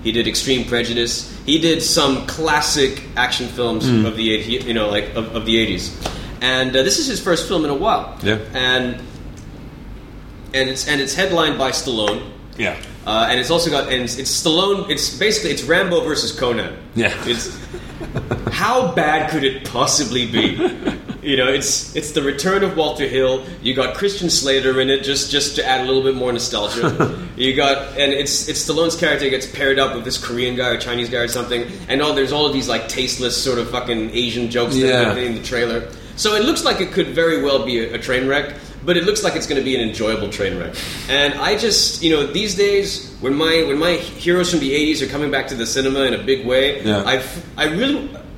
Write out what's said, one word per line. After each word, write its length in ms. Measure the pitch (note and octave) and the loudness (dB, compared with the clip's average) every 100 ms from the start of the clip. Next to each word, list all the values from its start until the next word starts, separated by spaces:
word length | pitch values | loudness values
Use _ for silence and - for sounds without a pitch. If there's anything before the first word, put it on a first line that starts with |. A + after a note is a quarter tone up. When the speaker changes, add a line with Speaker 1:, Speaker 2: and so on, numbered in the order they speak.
Speaker 1:
he 80 | A2 | 0
did 160 | A#2 A#2 | 0 0
Extreme 380 | - - B2+ A2+ | 0 0 0 2
Prejudice, 680 | A#2+ A#2 A#2+ A#2+ - - - - | 0 0 0 0 -2 -8 -10 0
he 120 | D#3+ | 2
did 220 | E3 D3+ | 4 2
some 440 | - E3 C#3+ C3 - | 2 2 2 2 -2
classic 720 | - D#3+ D3 - D3+ C3 - - - | -4 0 2 2 2 2 0 -6 0
action 320 | B2 - A#2+ | 0 0 -4
films 380 | - A#2+ A2 B2+ | -2 -2 0 2
Speaker 2:
Mm. 200 | A#2 G#2+ | 4 4
Speaker 1:
of 100 | G#2+ | 2
the 160 | A2+ | 0
eighties, 320 | G#2+ G#2+ A#2+ A#2+ | 0 0 -4 -2
you 80 | |
know, 160 | A2+ G#2 | 0 0
like, 260 | G#2 G2+ A#2 | 0 -2 -4
of, 180 | A2 A2+ | -4 -4
of 80 | A2 | 0
the 120 | A2+ | 2
eighties. 380 | G#2+ F2+ - - - - - - | 2 -2 -6 -6 -6 -6 -10 -2
And, 340 | B2 C3 C3 F3 | 0 2 2 2
uh, 80 | |
this 160 | - - | 2 2
is 80 | C4+ | 0
his 140 | G#3 | -2
first 260 | F#3 D#3+ - | 0 0 0
film 160 | F3+ | 0
in 60 | D3 | 0
a 60 | C#3 | 0
while. 420 | G3+ E3+ - - | 2 0 -2 -4
Speaker 2:
Yeah. 160 | G2 A2 - | 0 0 -2
Speaker 1:
And, 440 | C3+ B2+ B2+ B2 A#2+ - - - - - - - - - - - - - - - | -2 2 2 0 -6 -12 -14 -14 -14 -16 -14 -16 -16 -16 -16 -16 -16 -16 -16 -4
and 160 | C3+ C3 | 0 0
it's, 180 | C3 - | -2 0
and 120 | D3 | 0
it's 140 | C3+ | 0
headlined 440 | F3 F#3+ E3+ D#3 C3+ | 0 2 4 2 2
by 140 | C3 | 0
Stallone. 600 | B2 - A2+ G#2 A#2 - - - - | 0 -2 0 0 0 -6 -14 -16 -4
Speaker 2:
Yeah. 180 | G2+ - - - - | -4 -4 -12 -10 -2
Speaker 1:
Uh, 220 | A2 A2+ | 2 2
and 100 | B2 | 2
it's 100 | B2 | 4
also 200 | E3+ E3 | 2 4
got, 220 | C#3+ C3 | 0 0
and 120 | B2+ | -2
it's, 140 | A#2+ - | -2 -4
it's 140 | C3 - | -2 0
Stallone, 460 | E3+ D#3+ G3 G3 - | 2 2 2 0 -2
it's 280 | C#3+ - B2+ | -2 -2 0
basically, 340 | G#3 - E3+ | 0 2 0
it's 120 | C3 | -4
Rambo 400 | A#2+ E3+ F#3+ E3+ | 2 2 4 2
versus 340 | C#3 D3 - - | 0 -2 -2 -2
Conan. 380 | B2 A2+ F2+ D#2+ - A2+ | 0 0 -4 -8 -6 0
Speaker 2:
Yeah. 180 | G#2+ - A2+ | 0 0 -2
Speaker 1:
It's, 320 | A#2 - - - - - - - A#3+ - - - | -2 -2 -10 -12 -12 -12 -10 -6 -6 -4 -4 -2
how 400 | - G3+ B3+ B3+ | -2 2 2 2
bad 360 | G3 D3+ D#3 D#3 | 2 2 2 2
could 140 | D#3 | 0
it 220 | C3+ C3 - | 0 -2 -6
possibly 640 | A#2+ C#3+ - C3 B2 A#2 | 0 2 2 2 0 2
be? 640 | A2 A2 - F4 - - - | 2 2 2 -2 0 -4 -4
Speaker 2:
<laughs> 40 | - - | -10 -8
Speaker 1:
You 140 | - C3+ | 0 2
know, 140 | B2+ | 4
it's, 480 | C#3 C3+ - - D#3 | 2 2 -2 -2 -6
it's 160 | D3+ | -2
the 80 | D#3+ | 0
return 400 | C#3 C#3 F#3 G3 | 0 0 0 2
of 140 | F#3+ D#3 | 2 2
Walter 280 | D3+ D3 C3+ | 0 0 -2
Hill. 380 | B2+ C3 C3 - - | 2 2 2 -4 -4
You 120 | - | -2
got 200 | B2+ B2+ | 0 0
Christian 360 | - G3 G3 E3+ | 0 -2 0 0
Slater 500 | - C3+ C3+ C3 C3 | 2 2 4 4 4
in 100 | C3 | 4
it 140 | C3+ | 2
just, 260 | C3+ C#3 - | 2 -2 0
just 280 | C#3+ C#3+ - | 0 0 -2
to 80 | B2+ | 0
add 160 | B2+ | 0
a 20 | |
little 180 | B2+ C3+ | 2 2
bit 140 | C3 C3 | 2 2
more 160 | B2 | 0
nostalgia. 840 | A#2+ - A2 G#2 A#2 A#2 - C#3+ - - | 0 -2 -2 -2 0 0 2 0 -2 -8
Speaker 2:
<laughs> 40 | - | -2
Speaker 1:
You 220 | B2+ C3 | 0 2
got, 400 | C#3 C3+ - C3+ | 2 2 -2 0
and 140 | C#3 | 0
it's, 340 | C#3 C#3 - - | 2 0 -2 -2
it's 180 | C#3+ - | -4 -2
Stallone's 300 | D#3 E3 D#3+ | 2 0 2
character 340 | E3 C#3 C#3 | 2 2 2
gets 160 | C3 - | 0 -4
paired 340 | - C#3 C3+ | 0 2 4
up 160 | C3+ B2 | 2 0
with 100 | A#2+ | -4
this 120 | - | -4
Korean 380 | - A#2+ B2 B2 | -4 -2 -2 0
guy 140 | B2 | 0
or 80 | A#2+ | 0
Chinese 320 | A#2+ A#2+ A#2 | -2 -2 -2
guy 80 | A#2+ | -2
or 100 | A#2+ | 0
something, 380 | B2 A2+ A#2+ A#2+ - - | -2 -2 -4 -4 -8 -2
and 120 | C3+ | 0
all, 120 | D3+ C#3 | 2 2
there's 160 | C3 | 2
all 140 | D3 D3+ | 2 2
of 80 | |
these, 160 | C3+ A#2+ | 2 0
like, 180 | A#2 - | -2 -2
tasteless 480 | - B2+ - B2 A2+ | -4 -2 0 -2 0
sort 180 | C3+ A#2+ | 0 0
of 100 | A#2 | 0
fucking 420 | B2 B2 A2+ A2 | -4 -2 -2 -2
Asian 380 | A2+ B2 A#2 A#2 | -2 -2 -2 -2
jokes 260 | A#2+ A#2+ C3 | 0 2 4
that 120 | C3 | 4
Speaker 2:
Yeah. 240 | B2+ A2+ | 4 2
Speaker 1:
are 40 | A#2 | 0
in 160 | B2 A2 | -2 -4
the 80 | |
trailer. 460 | - B2 A#2 A#2 A#2 - - - | -4 -2 0 -2 -6 -12 -14 -2
So 200 | G#3+ - | 0 2
it 100 | A#3+ | 2
looks 180 | E4 | 2
like 160 | C#4 - | 0 0
it 140 | F3+ | -2
could 140 | F#3+ D#3 | 0 0
very 360 | C3+ E3 D#3+ | 2 2 2
well 220 | C#3 C3+ A#2 | 2 2 2
be 140 | A#2 | 0
a, 160 | A2+ A#2 | -2 -4
a 40 | |
train 260 | C3+ B2+ C3 | -2 0 2
wreck, 260 | C#3+ D3 - - - C3+ | 0 -2 -10 -14 -8 0
but 100 | F3 | 2
it 80 | |
looks 180 | F3+ G#3 | 2 2
like 140 | F3+ D3+ | 0 -2
it's 100 | - | 0
gonna 160 | C#3 | 0
be 140 | C3 B2+ | 2 0
an 60 | |
enjoyable 480 | A2+ G2+ A2 G#2+ G2+ | 0 0 0 0 -2
train 280 | - G2 F2+ | -2 -2 -2
wreck. 160 | E2+ - - - - | -6 -6 -8 -8 -2
And 240 | C3+ C#3+ | 2 2
I 240 | C3+ D3+ G#3 | 2 0 2
just, 440 | A3+ - - - | 2 2 2 2
you 100 | E3 | 2
know, 160 | D#3 C#3 | 4 2
these 280 | D#3+ G#3 F3+ | -2 -2 2
days, 580 | G3+ G3+ G3 - - - | 4 4 0 -6 -10 -6
when 160 | B2 C#3+ | -2 2
my, 300 | D#3+ E3 D#3+ | 4 4 2
when 100 | C#3+ | 2
my 180 | E3+ E3 | 2 0
heroes 560 | - - E3+ F3+ F3 | -4 -4 2 2 4
from 100 | E3+ | 2
the 120 | C3+ | 2
eighties 280 | C#3+ D3+ D3 | 2 2 2
are 60 | C3 | -2
coming 240 | C#3+ D3 | -2 0
back 160 | C3+ C3 | 0 -2
to 60 | B2+ | -4
the 100 | A2+ | -2
cinema 380 | C3+ C3+ C3+ | 0 2 2
in 100 | C3 | 2
a 100 | A2 | 0
big 220 | G2+ C3 A#2 | 2 0 4
way, 340 | B2+ C#3 - | 4 4 0
Speaker 2:
Yeah. 220 | G#2+ G#2 | 2 2
Speaker 1:
I've, 420 | G2+ C3 - - - - | 2 0 0 -10 -12 -2
I 60 | D#3 | 0
really, 440 | E3 C4+ C#4+ - - - | 2 2 0 -4 -12 -14